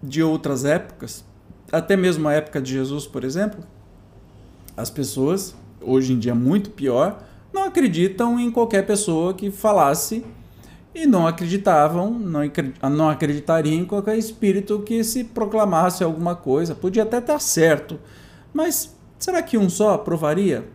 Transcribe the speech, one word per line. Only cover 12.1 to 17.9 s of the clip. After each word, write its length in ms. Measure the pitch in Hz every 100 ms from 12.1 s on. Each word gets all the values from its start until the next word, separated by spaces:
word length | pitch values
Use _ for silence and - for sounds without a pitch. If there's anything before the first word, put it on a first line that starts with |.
não 300 | 233 196 151
acre-, 340 | 147 143 139 -
não 260 | 135 147 156
acreditariam 720 | 151 156 147 147 165 151 156
em 40 |
qualquer 320 | 180 202 202 220
espírito 640 | 220 - 208 196 202 208
que 220 | 208 226
se 220 | 226 254
proclamasse 800 | 240 - 214 220 208 165 180 175
alguma 300 | 175 160 170
coisa. 400 | 175 - 135 165
Podia 280 | 156 180 202
até 160 | 214 233
estar 200 | 240 294
certo, 580 | - - 165 147 -